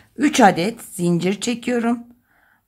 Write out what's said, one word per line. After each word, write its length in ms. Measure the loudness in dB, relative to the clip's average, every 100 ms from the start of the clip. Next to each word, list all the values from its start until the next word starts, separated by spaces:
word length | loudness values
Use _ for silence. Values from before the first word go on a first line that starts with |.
| _ -2
Üç 240 | 0 4
adet 420 | 4 4 -2 -6
zincir 600 | -12 -4 -2 0 -2 -4
çekiyorum. 640 | -4 -4 -2 -2 -2 -4 -8 -20 _ _ _ _